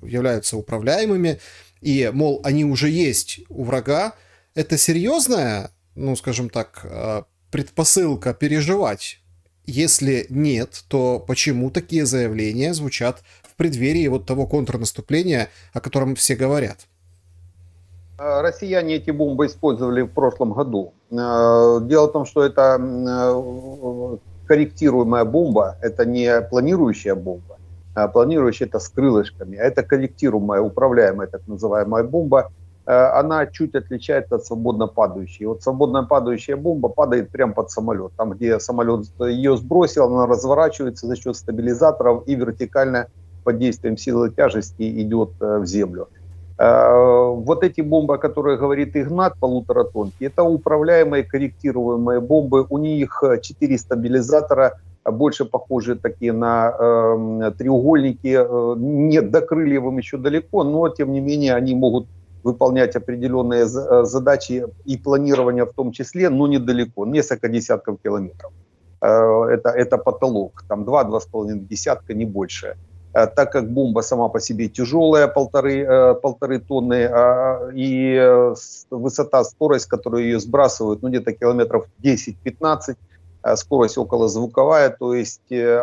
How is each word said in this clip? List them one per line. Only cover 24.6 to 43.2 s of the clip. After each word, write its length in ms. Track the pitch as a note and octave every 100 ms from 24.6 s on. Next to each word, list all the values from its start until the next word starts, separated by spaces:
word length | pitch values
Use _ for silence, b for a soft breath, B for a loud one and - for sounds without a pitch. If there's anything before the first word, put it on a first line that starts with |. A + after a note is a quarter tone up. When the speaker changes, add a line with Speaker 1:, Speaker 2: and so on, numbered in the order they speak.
| D3+ - D3+ B2 A2+ A#2+
Speaker 2:
бомба, 540 | A2+ D3 E3 G#2+ G2 -
это 240 | A#2 - A#2
не 360 | B2 A#2+ A#2
планирующая 760 | - B2 C3+ F#3 C3+ G#2 G2+ F#2+
бомба. 420 | F#2 F2 - - - - - G#2+
А 140 | G#2
планирующая — 580 | - B2+ E3 B2 G#2+ B2
это 100 | G#2+
с 100 | -
крылышками, 680 | - C3+ G#2+ G2+ - F#2 G2
а 60 |
это 200 | A#2+ C#3
корректируемая, 760 | - C3+ C3 - C#3 G#2+ G2+ G2+
управляемая 680 | G2+ G2 C3+ A#2+ G#2 G2 F#2+
так 200 | - F2
называемая 560 | G2+ G#2+ G#2 G#2 G2+
бомба. 480 | A#2+ D#3+ D#3 C3+ - - - _ -
Э, 60 |
она 540 | B2 C3 B2+ D3+ D#3 C#3+
чуть 260 | - D#3+
отличается 640 | C#3 - B2 - C#3+ - A#2
от 100 | -
свободно 420 | A#2 A2+ A2 A2
падающей. 580 | - G#2 F#2+ F2+ - G#2+
Вот 180 | G2+
свободно 400 | B2+ C3 C#3+ C3+
падающая 540 | A#2+ C#3+ A#2+ A#2 - C#3
бомба 320 | D#3 D#3+ A#2+
падает 400 | - C#3+ B2 -
прямо 240 | - B2
под 180 | G#2 A2
самолет. 400 | - A2+ G2+ F#2 -
Там, 140 | A2
где 280 | G2 A#2 A2
самолет 460 | - A#2+ A#2 A#2 G#2+ -
ее 360 | B2 B2 C3+ B2+
сбросил, 520 | A#2+ F3 E3 - B2
она 200 | B2 A#2+
разворачивается 800 | A#2 C3 C#3 D#3+ - C3 - A#2
за 80 | B2+
счет 220 | B2+ A#2
стабилизаторов 840 | - A2+ A#2 A#2+ D#3+ D3+ B2 A#2 C3
и 80 | C3+
вертикально 720 | A#2 - B2 C#3 C3+ B2+ A#2 -